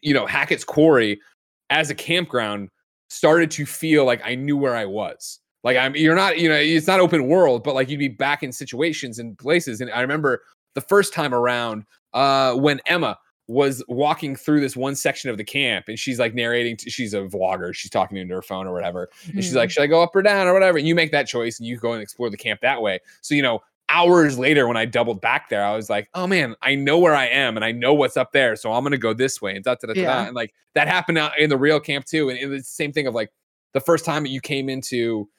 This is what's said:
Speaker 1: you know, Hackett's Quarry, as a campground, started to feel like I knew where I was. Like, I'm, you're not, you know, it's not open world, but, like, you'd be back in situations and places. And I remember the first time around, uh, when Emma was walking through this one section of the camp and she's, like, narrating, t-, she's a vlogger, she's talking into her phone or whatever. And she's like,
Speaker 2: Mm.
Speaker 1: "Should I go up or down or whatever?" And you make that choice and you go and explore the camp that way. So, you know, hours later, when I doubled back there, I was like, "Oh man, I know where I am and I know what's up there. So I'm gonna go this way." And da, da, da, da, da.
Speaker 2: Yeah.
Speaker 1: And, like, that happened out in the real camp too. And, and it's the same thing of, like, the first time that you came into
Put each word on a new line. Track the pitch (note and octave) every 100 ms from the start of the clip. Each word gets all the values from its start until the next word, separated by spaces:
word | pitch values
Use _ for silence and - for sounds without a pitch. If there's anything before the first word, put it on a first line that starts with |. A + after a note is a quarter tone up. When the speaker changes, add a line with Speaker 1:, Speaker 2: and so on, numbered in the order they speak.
Speaker 1:
you | D3
know, | C#3 G2
Hackett's | D3+ C#3 D3
Quarry, | - - D#3+ C#3 A2 G#2 _ _ _ _ _
as | D3 D3
a | C#3
campground, | - E3+ F3 B2+ G#2+ G#2 G2 _ _ _ _
started | - D#3 E3 E3
to | D#3 C#3+
feel | - D#3+ D3+ C3+
like | A#2+
I | A2 B2
knew | C#3 C#3+
where | C#3 A#2
I | G#2
was. | G2+ F#2 - - - _ _
Like, | A#2+ B2+
I'm, | C3 C#3+
you're | D#3 E3
not, | F#3+ E3
you | E3
know, | D3+
it's | D3+ E3 D#3
not | F#3+
open | F3+ E3 B2+
world, | F3 E3 A#2+
but, | A2 C3
like, | B2+
you'd | C#3+
be | C#3
back | A2 C3+ C#3+
in | C#3
situations | B2 C3 A#2+ E3 D#3 C3 A2+
and | A#2 G2+
places. | B2+ E3+ E3 A2
And | B2
I | A2+
remember | B2+ D3+ D3 A#2+ _ _ _ -
the |
first | - G3+ G3
time | - C#3+
around, | B2 A#2+ B2 A#2 A2 G#2+ _ _
uh, | - C#3 C3+ C3
when | C3 D3 C#3 -
Emma | F3 C3 - _ _ -
was | A#2+ C#3 B2+ -
walking | B2 D3 D3+ D3+ C3
through | - D3+
this | C#3 B2+
one | C3+ C#3
section | C#3 - C3
of | G#2+
the |
camp | G#2+ C#3 C3+ G2 -
and | F#2
she's, | - A#2+
like, | A#2 A#2+
narrating, | A#2 A#2+ A#2+ A2+
t-, | A#2+
she's | A2+ A#2 G#2
a |
vlogger, | G2 F#2+ F#2 F#2 F2+
she's | F2 -
talking | G#2+ F#2 G2
into | F2+
her | F#2
phone | - F#2 F#2+
or |
whatever. | F2+ F2 F2+ F2 _ E3+
And | G3
she's | - B2+
like, | A#2
Speaker 2:
Mm. |
Speaker 1:
"Should | D3+
I | C#3+
go | E3
up | E3+ G3
or |
down | G3 G3+ F#3
or |
whatever?" | F#3 F#3+ E3
And | D3+
you |
make | E3 D#3+
that | D3 B2+
choice | B2 A#2 -
and | A#2
you | A#2+
go | A#2
and | A#2
explore | G#2 - A#2+
the | G2+
camp | A2+ G#2
that | B2 C3
way. | G#2+ F#2+ _ _
So, | -
you | D3
know, | C3+ A2 _ _ -
hours | D#3 F3 F3+ D3+ B2+
later, | C3 D3 A#2+
when | A2+
I | A#2
doubled | A#2+ A#2 G#2
back | - C#3 -
there, | G#2+ G2+
I | G#2+
was | G#2
like, | G#2 G#2
"Oh | F3 F#3
man, | F#3+ C3 A2+
I | B2+ C#3
know | C#3 D#3+
where | F3 D3
I | B2
am | C3 C3 A2
and | A2
I |
know | A#2 B2 D3
what's | C3 -
up | B2+
there. | C#3 B2+ A2
So | A2+
I'm | A#2
gonna | C#3 C#3
go | A2+ A2
this | C3 -
way." | G2+ G2
And | G2+
da, | B2
da, | -
da, |
da, | A2+
da. |
Speaker 2:
Yeah. | F3 C3 A2
Speaker 1:
And, | B2
like, | A2+ _ _ -
that | D3
happened | F3+ E3+ E3
out | D3+ D3+
in | D3+
the | C#3
real | C#3+ D3+
camp | D3 C#3 -
too. | D#3+ C#3+
And, | B2+
and | C#3
it's | C#3 C3
the | -
same | D3
thing | C#3+ C3+
of, | A#2
like, | G#2+ _ _ _ _
the | C#3
first | - E3 -
time | D3+
that | D3
you | C3
came | - C#3+ C3+
into | C3 - B2 A#2 A2+ G2+